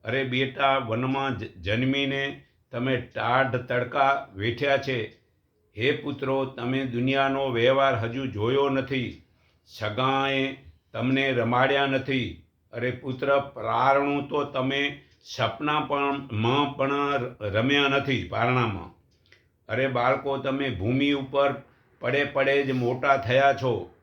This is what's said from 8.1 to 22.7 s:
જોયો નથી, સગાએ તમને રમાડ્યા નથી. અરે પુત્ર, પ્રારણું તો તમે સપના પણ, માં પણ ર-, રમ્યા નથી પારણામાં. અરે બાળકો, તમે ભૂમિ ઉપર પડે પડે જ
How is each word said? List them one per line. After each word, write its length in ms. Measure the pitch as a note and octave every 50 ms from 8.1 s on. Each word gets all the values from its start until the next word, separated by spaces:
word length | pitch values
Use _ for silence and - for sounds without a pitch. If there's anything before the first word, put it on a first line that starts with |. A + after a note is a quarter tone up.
| A#2 C3+ C#3
જોયો 420 | A#2+ F#2+ G2+ G#2 A#2+ C3 C#3+ C#3 C#3+
નથી, 540 | C3+ C3+ C3+ C3+ C#3 C3 A#2+ G2+ - - _ _ _ _ _ _ _ _ _
સગાએ 880 | _ - - G#2+ G#2+ G#2 A2+ C3 C3+ C3+ C3+ C3+ C3+ C3+ C3+ C3+ C3+ C3+ - - - - _ _ _
તમને 400 | - G#2+ A#2 B2+ C3 C3+ C#3 C#3
રમાડ્યા 540 | B2+ A#2+ A2+ A#2 B2 B2 C3 C3+ C#3 C#3 C#3
નથી. 600 | C3+ C3+ C3 C3 - C3+ C3 A#2 G2+ E2+ - - _ _ _ _ _
અરે 180 | - A#2+ A#2 B2+
પુત્ર, 500 | B2+ B2+ - C3+ B2+ - C#3+ C3+ C#3 C#3
પ્રારણું 880 | C#3 C#3 - A#2+ G#2 A2 A#2 A#2 B2+ C3+ C#3 C#3 C#3+ C#3+ C#3+ C#3+ C#3+ C#3+
તો 160 | - D3 C#3+
તમે 580 | C#3 - C3+ B2+ C3+ C#3 C#3 C#3+ C#3+ C#3+ - - _ _ _ _
સપના 560 | - - - A#2+ A2 - - D3 D3 D3+ D#3
પણ, 480 | C#3 - D3 C#3+ C#3+ C#3 C#3 C#3 C#3 -
માં 440 | A2+ G#2 A2 A#2 C3 C#3+ D3 C#3 C3+
પણ 360 | - C3+ C3+ C#3 C#3+ C#3+ C#3+
ર-, 240 | C#3+ C3+ A#2+ C3 - -
રમ્યા 480 | G#2+ G#2 F#2+ A2 A#2 C3+ C#3+ C#3+ C#3+ C#3
નથી 400 | C#3 C#3 - C#3 C3 G2+ F2 E2
પારણામાં. 680 | - G#2 A#2 B2 B2+ B2+ A#2+ A2 G2+ F2 E2+ - - _ _ _ _ _ _ _ - _ _ _ _ _ _ -
અરે 200 | A2 A#2+ C3+ C3
બાળકો, 500 | B2+ B2 A#2+ B2+ C3+ C3+ C#3 C#3 C#3 C3+
તમે 320 | C3+ C#3 C3+ C#3 C#3 C3+
ભૂમિ 420 | A2 F2+ F#2 A2+ C3 C3+ C#3 C#3+
ઉપર 420 | C#3+ C#3 C3+ C3 C#3 C#3 C#3 C#3 C3+ - - _ _ _ _ _ _ _
પડે 240 | - A#2+ B2+ C#3+ C#3+
પડે 380 | C#3+ - C#3 C3+ C3+ C#3 C#3+
જ 80 | C#3 C3